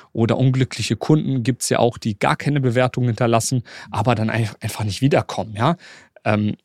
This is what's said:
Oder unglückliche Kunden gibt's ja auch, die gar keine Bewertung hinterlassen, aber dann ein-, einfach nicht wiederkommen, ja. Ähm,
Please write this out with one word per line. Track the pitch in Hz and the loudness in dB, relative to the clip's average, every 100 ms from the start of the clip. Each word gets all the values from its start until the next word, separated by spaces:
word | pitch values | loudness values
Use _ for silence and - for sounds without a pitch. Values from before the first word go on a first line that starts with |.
| - | -10
Oder | 110 113 113 | -2 0 2
unglückliche | 131 127 127 - - - | 2 2 0 -2 -4 -2
Kunden | - 156 135 131 | 2 2 2 -2
gibt's | 117 117 - | -2 -2 0
ja | 123 | 2
auch, | 120 - | 2 0
die | - 101 | -6 -2
gar | 139 151 | 0 0
keine | - 147 | 0 0
Bewertung | 127 120 127 - 123 | 2 2 2 2 0
hinterlassen, | 110 120 117 - 127 - - - | 0 2 2 2 -2 -4 -14 -10
aber | 101 117 110 | -2 0 2
dann | 110 | 0
ein-, | 117 107 - | 0 -2 -4
einfach | 110 - 104 | -10 -6 -6
nicht | 95 | -4
wiederkommen, | 135 156 - - 107 | 0 0 0 -6 -6
ja. | 104 135 170 - - _ - | -2 0 0 -6 -20 _ -8
Ähm, | 117 107 107 - | -2 0 0 -4